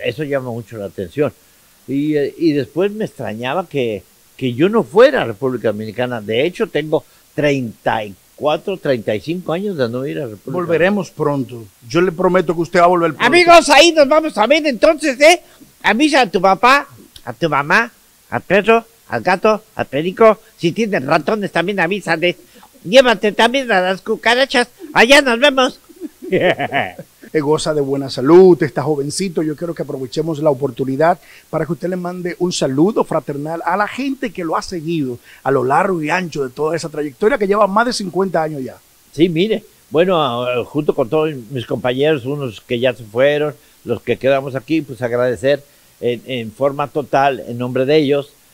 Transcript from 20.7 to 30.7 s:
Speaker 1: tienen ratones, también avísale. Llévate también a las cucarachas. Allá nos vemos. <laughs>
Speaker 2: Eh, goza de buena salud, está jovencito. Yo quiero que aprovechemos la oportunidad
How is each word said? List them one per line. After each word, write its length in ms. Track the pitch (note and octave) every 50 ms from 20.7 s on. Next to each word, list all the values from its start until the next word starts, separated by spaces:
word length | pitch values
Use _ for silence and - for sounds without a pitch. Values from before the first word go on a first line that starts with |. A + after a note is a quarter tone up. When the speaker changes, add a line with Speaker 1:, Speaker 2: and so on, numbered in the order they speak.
Speaker 1:
tienen 360 | C#3 G3 A#3 G#3 G3 E3+ B2+
ratones, 440 | C#3 D#3 F3 - - G#3+ G#3+ G3 E3
también 300 | - E3+ E3 F#3 G#3 G3
avísale. 560 | E3+ E3 G3+ G3+ - D#3+ E3 E3 E3 F3 F3 - - _ _ - - - _ _ -
Llévate 480 | E3 G#3 C4 C4 B3 A3 - - G#3 G3+
también 380 | - A3+ A#3 A#3+ C#4 C4 A#3 G#3+
a 80 | F#3
las 200 | F3+ F#3 F#3+ F#3
cucarachas. 680 | - G3 A3 - - A3 A#3+ B3+ C#4 C4 - B3 A#3+ - _ _ F4+ D4+ -
Allá 280 | E3 G#3+ A#3 C#4 D4 C#4+
nos 180 | C4 A3+ A3+
vemos. 400 | C4 D4 C4+ C4+ B3+ C4+ - - _ - - F#4 F#4 C#4 - _ - F4+
<laughs> 800 | F#3+ F3 E3 F3+ C3+ C3 C#3 A2+ C3 C#3 A2 F#2 F2 - - - _ _ - - -
Speaker 2:
Eh, 80 | D#3+
goza 320 | C#3+ C#3+ D#3 D3 - E3 D#3
de 80 | D3+
buena 300 | C#3+ C3+ C#3 C#3 C#3 B2+
salud, 500 | - C#3 B2 C#3 E3 F3+ F#3+ F#3 F3 -
está 220 | D#3+ C3+ - D#3+ C3
jovencito. 600 | D3 D#3 C#3 C#3 C#3+ C#3 - F#3+ G3 D#3 F3+ D#3+
Yo 120 | D#3 D3+
quiero 180 | C3+ F3 E3+ D#3+
que 100 | - D#3+
aprovechemos 580 | C3+ D3 C3+ C3 A#2+ - D#3+ D3+ E3 D#3+ C#3
la 100 | D#3 D#3
oportunidad 680 | C#3 B2+ C#3+ C3+